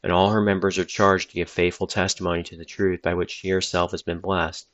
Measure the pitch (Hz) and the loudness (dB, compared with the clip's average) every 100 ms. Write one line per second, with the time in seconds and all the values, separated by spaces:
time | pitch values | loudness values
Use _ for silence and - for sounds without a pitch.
0 | - 87 95 107 104 95 95 90 90 - | 2 4 4 4 2 2 0 0 -4 2
1 | 98 95 - 90 85 - 90 - 95 104 | 4 4 0 -6 -4 0 0 0 -4 -2
2 | 95 - 90 85 85 82 82 - 98 87 | -2 -2 -2 -2 -6 -14 -16 -2 -2 0
3 | 82 87 90 - 95 95 - 90 87 87 | -2 -2 -4 -6 -2 -2 0 0 0 -2
4 | - 85 92 95 80 - - | -6 -6 -2 -2 -2 -4 -20